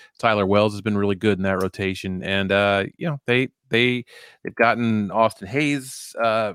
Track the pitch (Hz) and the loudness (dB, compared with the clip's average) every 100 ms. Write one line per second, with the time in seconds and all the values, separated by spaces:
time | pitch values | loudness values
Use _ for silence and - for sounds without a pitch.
0 | - - 117 104 95 104 107 104 107 101 | -20 -2 0 2 4 4 4 0 -2 0
1 | 101 92 107 92 98 95 92 - 95 92 | 0 2 0 2 0 0 -2 -2 -6 -4
2 | 98 92 92 98 95 98 101 98 98 - | -6 -6 -4 -2 0 2 2 2 -2 -6
3 | 165 143 - 123 131 - _ 113 123 123 | -6 -6 -2 0 0 -6 _ 0 2 0
4 | - - - _ - - 117 117 117 110 | -8 -20 -20 _ -12 0 2 2 0 0
5 | 101 110 110 - 95 135 147 143 131 - | 0 2 2 0 -6 -2 -2 -2 -6 -16
6 | - - 113 110 107 | -14 -2 0 0 -2